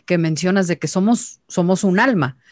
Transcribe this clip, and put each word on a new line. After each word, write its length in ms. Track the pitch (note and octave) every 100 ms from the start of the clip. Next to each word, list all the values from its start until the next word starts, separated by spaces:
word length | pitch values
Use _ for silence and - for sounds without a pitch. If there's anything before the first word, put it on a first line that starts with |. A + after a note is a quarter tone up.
| -
que 120 | F3
mencionas 500 | D#3+ D#3 F3+ G3 F3+
de 120 | E3
que 80 | D3+
somos, 540 | F#3+ G3+ A#3 - - _
somos 360 | - F3 F#3
un 160 | G3+ F3+
alma. 380 | B3+ G#3 C3 - _